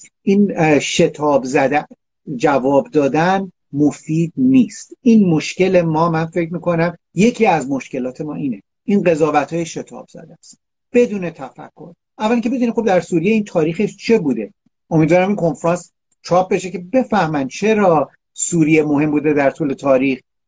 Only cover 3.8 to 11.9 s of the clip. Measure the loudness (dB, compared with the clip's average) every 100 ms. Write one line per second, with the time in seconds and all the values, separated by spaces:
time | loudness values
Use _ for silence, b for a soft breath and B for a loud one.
3.8 | 0 -2 -4 -2 -2 0 2 4 2 -2
4.8 | -20 -4 4 4 4 2 -2 -2 2 2
5.8 | 2 2 0 0 -4 -4 -6 -4 -2 0
6.8 | -2 -4 _ 0 0 2 2 0 -2 -6
7.8 | -6 -8 -8 -8 -10 -8 -8 -8 -12 _
8.8 | -2 0 2 2 2 0 -2 -4 -6 -10
9.8 | -14 -16 -20 -20 -20 -20 -20 -20 _ _
10.8 | _ 2 2 0 -8 -10 -16 -18 -20 -20
11.8 | -20